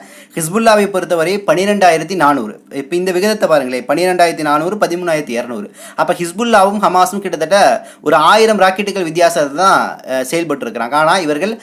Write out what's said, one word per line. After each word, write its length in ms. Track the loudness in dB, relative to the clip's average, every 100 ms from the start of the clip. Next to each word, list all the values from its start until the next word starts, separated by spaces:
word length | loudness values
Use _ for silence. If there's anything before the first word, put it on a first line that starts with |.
| -6 -20 -16
ஹிஸ்புல்லாவை 520 | -10 -4 0 4 4 2
பொறுத்தவரை 560 | -2 -2 -2 0 -2 0
பன்னிரெண்டாயிரத்தி 720 | 0 0 2 2 2 -2 0
நானூறு. 440 | 2 2 -2 -10 -14
இப்ப 260 | -12 -6 -4
இந்த 160 | -2
விகிதத்தை 360 | 0 0 0 0
பாருங்களேன், 360 | 0 -2 -4
பன்னிரெண்டாயிரத்தி 560 | -2 0 0 2 2 0
நானூறு, 360 | 0 0 0 -2
பதிமூணாயிரத்தி 540 | -2 -2 -2 -4 -4
இருநூறு. 400 | -6 -6 -8 -12 -14 -10
அப்ப 200 | -4 -2
ஹிஸ்புல்லாவும் 640 | -2 -6 -4 2 4 4 2
ஹமாஸும் 380 | 0 2 0 -2
கிட்டத்தட்ட 720 | -6 -6 0 2 4 2 -4 -10
ஒரு 160 | 0 2
ஆயிரம் 440 | 4 4 4 4
ராக்கெட்டுகள் 420 | 2 0 -4 -6
வித்தியாசத்தை 540 | -4 0 2 2 -2 0
தான், 440 | 2 2 0 -6 -6
ஆ, 120 | -6
செயல்பட்டு 420 | -4 -4 -4 -6
இருக்கிறாங்க. 280 | -6 -6 -2
ஆனா 260 | 0 2 2
இவர்கள் 420 | 0 -2 -4 -6